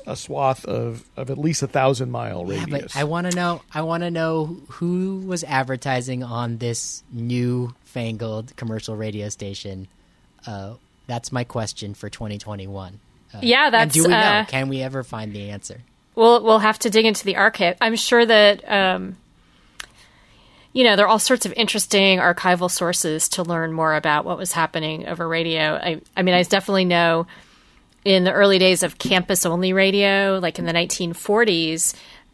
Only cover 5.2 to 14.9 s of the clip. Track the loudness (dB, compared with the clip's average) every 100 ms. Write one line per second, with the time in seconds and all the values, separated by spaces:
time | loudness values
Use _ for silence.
5.2 | -6 -8 -2 -2 -2 -4 -4 -4 -4 -8
6.2 | -6 -6 -6 -6 -6 -6 -10 -14 -14 -10
7.2 | -4 -2 -2 -2 -6 -10 _ -8 -8 -8
8.2 | -8 -8 -10 -10 -8 -8 -8 -8 -8 -6
9.2 | -8 -10 -12 -12 -12 -12 -16 _ _ _
10.2 | _ _ -14 -12 -12 -16 _ _ -10 -10
11.2 | -6 -6 -4 -6 -6 -8 -12 -12 -14 -10
12.2 | -10 -10 -10 -12 -12 -12 -14 -16 _ _
13.2 | _ -6 0 2 4 4 4 4 4 4
14.2 | 4 2 0 -4 -2 -4 -6